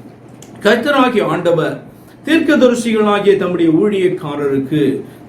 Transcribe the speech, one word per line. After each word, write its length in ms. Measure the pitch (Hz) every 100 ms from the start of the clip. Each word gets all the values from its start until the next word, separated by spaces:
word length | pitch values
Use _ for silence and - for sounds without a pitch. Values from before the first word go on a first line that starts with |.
| - - - - - -
"கர்த்தராகிய 600 | 202 226 294 277 254 214
ஆண்டவர் 560 | 156 170 170 165 147 - - - - - 285
தீர்க்கதரிசிகளாகிய 1120 | 320 - 294 247 233 233 220 214 202 196 185
தம்முடைய 340 | 180 175 165
ஊழியக்காரருக்கு 1120 | 160 208 196 180 - 151 143 143 135 135 151 135 - - -